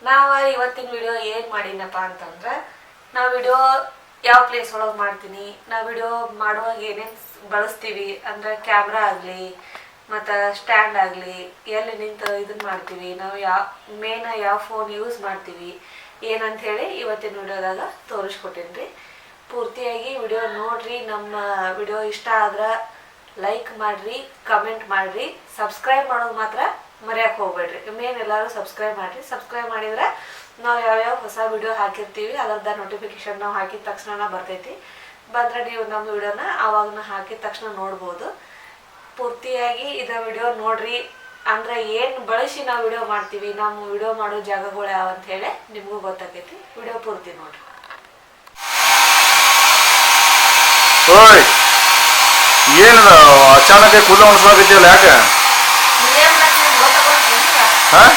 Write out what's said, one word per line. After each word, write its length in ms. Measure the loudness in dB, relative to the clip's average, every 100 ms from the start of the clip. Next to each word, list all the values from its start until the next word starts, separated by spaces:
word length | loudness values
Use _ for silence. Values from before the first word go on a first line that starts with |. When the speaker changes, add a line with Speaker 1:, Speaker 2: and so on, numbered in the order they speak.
Speaker 1:
ನಾವ 440 | 0 0 2 0 -2
ಇವತ್ತಿನ 440 | -4 -8 -10 -14
ವಿಡಿಯೋ 240 | -12 -10 -10
ಏನ್ 340 | -10 -12 -10
ಮಾಡೀನಪ್ಪ 480 | -12 -12 -14 -14 -12
ಅಂತಂದ್ರ, 500 | -12 -14 -20 -16 -14 -14 -14 -20 _ _ _
ನಾ 120 | -6 -4
ವಿಡಿಯೋ 300 | -4 -2 0 0 -2 -6 -18 _ _
ಯಾವ 220 | 2 2 2
ಪ್ಲೇಸ್ 260 | -6 -10
ಒಳಗ್ 240 | -8 -8 -6
ಮಾಡ್ತೀನಿ, 600 | -10 -10 -20 -20 -20 -20 _
ನಾ 140 | -12
ವಿಡಿಯೋ 280 | -10 -10 -8 -8 -10
ಮಾಡುವಾಗ 500 | -8 -8 -6 -8 -10
ಏನೇನ್ 320 | -12 -14 -16 -20
ಸ್-, 360 | -20 -20 -10
ಬಳಸ್ತೀವಿ, 720 | -8 -8 -10 -14 -12 -14 -14 -16
ಅಂದ್ರ 220 | -14 -12 -12
ಕ್ಯಾಮ್ರಾ 440 | -4 -2 -2 -4
ಆಗ್ಲಿ, 420 | -4 -6 -14 -16 -16 -18 -20 -20 -20 _ _
ಮತ್ತ 200 | -14 -8 -6 -6
ಸ್ಟ್ಯಾಂಡ್ 440 | -8 -4 -2 -2 -4
ಆಗ್ಲಿ, 400 | -6 -8 -18 -18 -20 _ -10
ಎಲ್ಲಿ 300 | -10 -10 -12
ನಿಂತು 440 | -16 -12 -10 -10
ಇದನ್ 220 | -12 -14
ಮಾಡ್ತೀವಿ, 520 | -14 -14 -16 -18 -16 -16
ನಾವ್ 240 | -14 -10
ಯಾ-, 540 | -6 -6 -6 -14 _
ಮೇನ್ 480 | -16 -14 -12 -12 -8
ಯಾವ 160 | -6 -6
ಫೋನ್ 340 | -8 -12 -12
ಯೂಸ್ 280 | -12 -12 -12
ಮಾಡ್ತೀವಿ, 600 | -14 -14 -18 -20 -20 -20 _ -20 -20 _ -12
ಏನಂತ 300 | -10 -10 -12 -12
ಹೇಳಿ 180 | -10 -10 -12
ಇವತ್ತಿನ 360 | -12 -12 -12 -16
ವಿಡಿಯೋದಾಗ 400 | -14 -12 -10 -10 -14 -18 -16
ತೋರಿಸ್ಕೊಟ್ಟೇನ್ರಿ. 760 | -14 -14 -14 -18 -18 -20 -18 -20 -20 -20 -20 _ _ _
ಪೂರ್ತಿಯಾಗಿ 600 | -12 -12 -10 -12 -10 -12 -12
ವಿಡಿಯೋ 200 | -8 -8 -8 -10
ನೋಡ್ರಿ. 380 | -10 -10 -10 -14 -12
ನಮ್ಮ 240 | -14 -12 -12 -8 -8 -8 -10
ವಿಡಿಯೋ 200 | -10 -10 -10
ಇಷ್ಟ 140 | -12 -6 -4 -4
ಆದ್ರ 180 | -4 -6 -8 -10 -20 _ _ _ -12 -10
ಲೈಕ್ 240 | -10 -12 -10
ಮಾಡ್ರಿ, 360 | -10 -8 -14 -16 -18 _ -6
ಕಾಮೆಂಟ್ 360 | -6 -4 -12 -8
ಮಾಡ್ರಿ, 320 | -8 -6 -10 -14 -16 _ -12
ಸಬ್ಸ್ಕ್ರೈಬ್ 480 | -12 -10 -4 -2 -2
ಮಾಡೋದು 240 | -6 -8 -8
ಮಾತ್ರ 180 | -10 -6 -8 -8 _ _ -10
ಮರೆಯಕ್ 300 | -4 -4 -4
ಹೋಗ್ಬೇಡ್ರಿ. 380 | -8 -8 -10 -12 -16 -12
ಮೇನ್ 200 | -12 -10
ಎಲ್ಲರೂ 240 | -8 -6 -8 -12
ಸಬ್ಸ್ಕ್ರೈಬ್ 400 | -16 -10 -10 -10
ಮಾಡ್ರಿ. 200 | -14 -16 -16
ಸಬ್ಸ್ಕ್ರೈಬ್ 380 | -16 -14 -14 -12 -10
ಮಾಡಿದ್ರೆ 320 | -10 -6 -8 -8 -18 -20 -20 _
ನಾವ್ 160 | -6 -4 -2
ಯಾವ್ಯಾವ 280 | -2 -4 -6 -10
ಹೊಸ 120 | -8 -8
ವಿಡಿಯೋ 200 | -6 -8 -6
ಹಾಕಿರ್ತೀವಿ 520 | -6 -8 -16 -12 -12 -10
ಅದರದ 280 | -8 -8 -10 -10
ನೋಟಿಫಿಕೇಶನ್ 580 | -12 -14 -16 -16 -16 -12
ನಾವ್ 120 | -10 -10
ಹಾಕಿದ 240 | -10 -12 -16
ತಕ್ಷಣ 380 | -16 -16 -12 -10
ಬರ್ತೈತಿ. 400 | -12 -14 -18 -18 -20 -20 -20 -20 _ _ -6
ಬಂದ್ರೆ 240 | -6 -6 -10
ನೀವು 140 | -10 -10
ನಮ್ಮ 120 | -10 -10 -10
ವಿಡಿಯೋನ 300 | -8 -10 -10 -6 -4
ಆವಾಗ್ನ 380 | -4 -6 -10 -14
ಹಾಕಿದ 280 | -14 -14 -14 -14
ತಕ್ಷಣ 200 | -14 -16 -12
ನೋಡ್ಬೋದು. 460 | -14 -12 -14 -14 -16 -18 _ -20 -20 _ _ _ _ -12
ಪೂರ್ತಿಯಾಗಿ 680 | -12 -10 -10 -8 -6 -8 -12 -12
ಇದ 100 | -12 -10 -10
ವಿಡಿಯೋ 200 | -8 -6 -6
ನೋಡ್ರಿ. 340 | -6 -6 -8 -10 -12 -20 -20 -12 -8
ಅಂದ್ರೆ 300 | -6 -6 -10 -8
ಏನ್ 220 | -6 -6 -8 -6
ಬಳಸಿ 340 | -6 -6 -8
ನಾವ್ 180 | -8 -6
ವಿಡಿಯೋ 200 | -6 -8 -8
ಮಾಡ್ತೀವಿ, 380 | -8 -8 -12 -12
ನಮ್ 240 | -8 -8 -8 -12
ವಿಡಿಯೋ 200 | -8 -8
ಮಾಡೋ 240 | -8 -8 -10 -8
ಜಾಗಗಳು 380 | -8 -8 -12 -8
ಯಾವ 160 | -6 -6
ಅಂತ 140 | -10 -14
ಹೇಳಿ 240 | -12 -10 -12 -16
ನಿಮ್ಗೂ 240 | -20 -16 -14
ಗೊತ್ತಾಗೈತಿ. 560 | -12 -14 -16 -20 -20 -20 -20 -20
ವಿಡಿಯೋ 200 | -14 -14 -12
ಪೂರ್ತಿ 260 | -14 -16 -20
ನೋಡ್ರಿ. 200 | -20 -20 -20 -20 -20 -20 _ _ _ _ _ -16 -8 -2 2 2 2 2 4 4 4 2 2 2 2 2 2 2 2 2 2 2 2 2 2 2 6 8
Speaker 2:
ಓಯ್, 280 | 10 10 6 2 2 2 2 2 2 2 2 4 2 2 4 6 8
ಏನದ 260 | 8 10 10 10 10 10 8
ಅಚಾನಕ್ 420 | 10 8 10 8 8
ಕೂದಲು 180 | 8 10
ಒಣಸ್ಲಾಕತ್ತಿಯಲ್ಲ, 580 | 10 8 8 8 8 10
ಯಾಕೆ? 200 | 10 8 8 6 2 2 2 4 4 4 2 2 4
Speaker 1:
ಏನ್ 140 | 6 6
ಮಾಡಕ್ 180 | 4 4
ನಿಮ್ಗ್ 180 | 4 4
ಗೊತ್ತಾಗೋದಿಲ್ಲ? 760 | 4 4 4 4 2 2 2 4 4 4 4
Speaker 2:
ಹಾ? 100 | 8 8